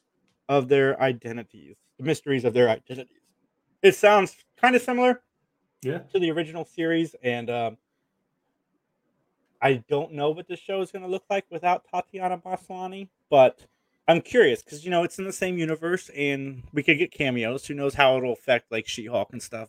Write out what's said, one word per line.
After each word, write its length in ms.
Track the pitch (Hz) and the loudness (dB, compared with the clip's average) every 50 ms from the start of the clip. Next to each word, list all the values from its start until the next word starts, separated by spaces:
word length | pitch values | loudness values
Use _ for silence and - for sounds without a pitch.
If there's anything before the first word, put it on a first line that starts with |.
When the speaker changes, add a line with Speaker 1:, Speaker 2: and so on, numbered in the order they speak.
| _ _ _ _ _ _ _ _ _ - | _ _ _ _ _ _ _ _ _ 0
Speaker 1:
of 200 | 139 139 123 127 | 0 2 2 4
their 320 | 139 139 135 139 135 - | 4 4 4 2 2 2
identities, 720 | - 131 120 113 - 117 113 120 113 _ _ 98 71 73 101 _ _ _ _ - | 0 0 0 -2 -8 -12 -12 -12 -14 _ _ -20 -20 -20 -20 _ _ _ _ -8
the 60 | 131 | -4
mysteries 400 | 160 147 - - 143 135 127 120 | -4 -4 -2 -2 -2 -2 0 0
of 100 | 120 107 | 2 4
their 140 | 131 123 113 | 4 4 4
identities. 500 | 110 - _ - 123 131 123 _ _ _ _ _ _ _ _ _ _ _ _ _ _ _ | 4 0 _ -14 -14 -14 -16 _ _ _ _ _ _ _ _ _ _ _ _ _ _ _
It 120 | - 196 - | 4 4 6
sounds 400 | - - 208 208 202 185 - - _ _ _ _ - | 6 6 6 6 6 4 2 -4 _ _ _ _ 2
kinda 180 | - 254 247 247 | 2 4 4 4
similar 420 | - 269 247 247 247 254 247 - _ _ _ _ _ _ _ _ _ _ _ - | 2 0 0 2 2 2 2 0 _ _ _ _ _ _ _ _ _ _ _ -12
Speaker 2:
Yeah. 160 | - 127 160 175 | -8 -6 -6 -8
Speaker 1:
to 200 | - - - 190 | -8 -4 -2 -2
the 120 | 175 165 | 0 0
original 340 | 151 170 160 156 165 170 156 | -2 -2 -4 -6 -8 -12 -14
series, 500 | _ - 175 165 165 165 165 165 156 - - | _ -8 -4 -2 0 0 0 -2 -2 -6 -6
and, 280 | 127 123 120 120 117 113 | -4 -4 -4 -4 -4 -6
um, 280 | 120 120 117 110 113 _ _ _ _ _ _ _ _ _ _ _ _ _ _ _ _ _ _ _ _ _ _ _ _ _ _ _ _ _ _ _ _ _ _ _ _ - | -4 -4 -4 -6 -6 _ _ _ _ _ _ _ _ _ _ _ _ _ _ _ _ _ _ _ _ _ _ _ _ _ _ _ _ _ _ _ _ _ _ _ _ -2
I 140 | - 139 135 117 - - | 0 0 0 0 -2 -4
don't 240 | 147 143 165 160 | -4 -4 -4 -6
know 180 | 156 147 143 156 | -6 -4 -4 -4
what 160 | 156 175 175 - | -4 -4 -8 -12
this 120 | 180 - | -12 -12
show 200 | _ - 196 190 | _ -8 -6 -6
is 120 | 185 - | -6 -8
gonna 160 | - 190 185 180 | -10 -14 -10 -8
look 160 | 185 190 _ - | -8 -8 _ -6
like 180 | 202 196 - - | -6 -6 -6 -8
without 340 | 170 156 175 175 180 - _ _ | -10 -4 -2 0 0 -2 _ _
Tatiana 480 | - 180 - _ - 190 185 180 180 175 | -8 -8 -8 _ -10 -6 -6 -6 -6 -6
Maslany, 720 | - 185 185 - _ - 190 180 185 185 190 196 196 - _ _ _ - | -8 -10 -10 -10 _ -12 -14 -12 -12 -12 -12 -14 -18 -18 _ _ _ 2
but 360 | 147 135 131 123 - _ _ _ _ _ _ _ _ _ - - | 6 6 6 6 4 _ _ _ _ _ _ _ _ _ 0 2
I'm 120 | 175 165 | 2 2
curious 420 | - - - 247 196 139 117 - | 0 -2 2 4 4 4 2 -2
'cause, 220 | - - 147 147 160 | -6 -14 -20 -14 -8
you 60 | 185 | -4
know, 120 | 180 170 | -2 -2
it's 160 | 175 165 - - | -2 -4 -6 -8
in 60 | 190 | -10
the 80 | 196 | -8
same 260 | 190 - 196 185 180 175 | -6 -6 -6 -4 -4 -4
universe, 520 | 165 156 160 156 160 170 180 180 - - | -4 -4 -6 -6 -6 -6 -6 -6 -8 -10
and 520 | - 143 143 143 139 135 139 139 135 127 - - | -8 -4 -4 -4 -4 -4 -8 -12 -14 -16 -14 -8
we 100 | - 147 139 | -6 -4 0
could 140 | - 156 143 | 2 2 2
get 120 | 180 - | 0 -4
cameos. 560 | - - 147 131 123 120 113 113 - - - | -4 -4 -4 -2 -2 -2 -4 -4 -6 -6 -8
Who 80 | - 143 | -10 -8
knows 200 | 143 139 139 - | -4 -4 -4 0
how 220 | 147 139 131 131 | 2 4 4 4
it'll 180 | 127 123 127 113 | 2 0 -4 -6
affect, 360 | - - 135 123 117 - - | -4 -2 0 0 0 -2 -4
like, 160 | 113 113 107 | -8 -8 -8
She-Hulk 460 | - - 123 107 117 120 101 104 - | -8 -10 -12 -8 -6 -4 -4 -4 -4
and 100 | - 113 | -10 -16
stuff, 260 | - - 117 110 113 | -16 -14 -14 -14 -16